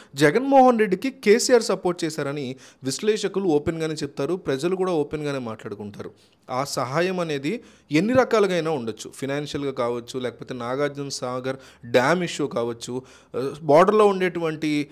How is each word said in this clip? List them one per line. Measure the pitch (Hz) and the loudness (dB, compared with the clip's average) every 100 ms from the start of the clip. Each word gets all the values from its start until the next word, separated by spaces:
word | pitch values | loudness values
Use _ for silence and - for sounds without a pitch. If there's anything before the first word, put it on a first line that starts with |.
| - 135 | -14 2
జగన్మోహన్ | 147 185 269 269 254 233 | 4 4 4 6 8 6
రెడ్డికి | 214 185 269 | 2 0 -4
కేసీఆర్ | 262 220 233 240 240 | 0 4 4 6 4
సపోర్ట్ | 220 190 180 175 | 4 -2 -2 -2
చేశారని | 160 156 139 147 127 131 - _ | -4 -4 -6 -6 -8 -10 -16 _
విశ్లేషకులు | 131 135 214 214 196 190 | -8 -2 0 0 -2 -2
ఓపెన్గానే | 196 147 151 165 160 | 2 2 0 -4 -4
చెప్తారు, | 151 143 - 139 | -4 -8 -4 -4
ప్రజలు | 180 180 135 165 185 | -4 -4 -2 -2 -2
కూడా | 185 | 0
ఓపెన్గానే | 170 147 156 147 135 | 0 -2 -4 -6 -6
మాట్లాడుకుంటారు. | 120 107 117 104 104 101 - - _ _ - | -6 -10 -10 -12 -12 -12 -14 -16 _ _ -8
ఆ | 123 | -4
సహాయం | 139 - 123 147 180 185 | -4 -4 -2 0 -2 -2
అనేది | 170 143 139 233 - _ - | -4 -4 -4 -6 -8 _ -2
ఎన్ని | 143 208 | 0 2
రకాలుగా | 254 240 226 202 | 2 4 4 2
అయినా | 180 160 | 0 -2
ఉండొచ్చు. | 151 117 104 - | -2 -4 -8 -12
ఫైనాన్షియల్గా | - 135 143 147 147 139 | -10 -6 -6 -6 -6 -6
కావచ్చు, | 127 120 120 117 131 | -2 -2 -4 -6 -8
లేకపోతే | 123 117 120 | -8 -8 -12
నాగార్జున | 127 120 131 143 139 139 | -10 -6 -2 -4 -4 -10
సాగర్ | - 127 127 127 131 - - 120 | -8 -6 -6 -6 -8 -12 -20 0
డ్యామ్ | 123 127 180 | 2 4 2
ఇష్యూ | 175 - 143 | 0 -4 -4
కావచ్చు, | - 117 117 - 123 - - _ 107 | -2 -4 -4 -8 -10 -12 -18 _ -8
ఆ, | 131 151 | -8 -4
బోర్డర్లో | 160 147 185 214 208 | 6 8 8 6 6
ఉండేటువంటి | 190 185 175 165 156 156 147 147 | 4 0 -2 -4 -4 -2 -2 -4